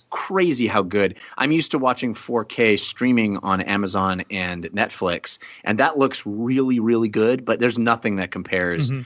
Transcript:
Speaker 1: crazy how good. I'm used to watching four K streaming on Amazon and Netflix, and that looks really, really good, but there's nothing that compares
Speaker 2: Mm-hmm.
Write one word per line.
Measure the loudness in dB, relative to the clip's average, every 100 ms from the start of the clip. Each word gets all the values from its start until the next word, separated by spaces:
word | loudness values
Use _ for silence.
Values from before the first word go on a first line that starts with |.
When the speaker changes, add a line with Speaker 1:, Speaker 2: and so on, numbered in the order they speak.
| -4
Speaker 1:
crazy | -8 -2 2 2 2 2
how | 0
good. | 2 2 0 -2 -10 -2
I'm | 0
used | 2 0
to | 0
watching | 0 0 -4
four | -6 -4 -4 -2
K | 2 2 2
streaming | 0 0 2 4 2 0
on | 0 -2
Amazon | 0 0 0 0 0 -2 -4
and | -6 -6 -6 -6
Netflix, | -4 -4 -2 -2 -2 -4 -8 -12 -8
and | -2 2
that | 2 2
looks | 0 0 -6
really, | -4 0 2 2 2
really | 2 2 2
good, | 2 2 2 0
but | -2
there's | -2 0
nothing | 0 0 0 -2
that | -4
compares | -8 -4 -2 0 0 -2
Speaker 2:
Mm-hmm. | -2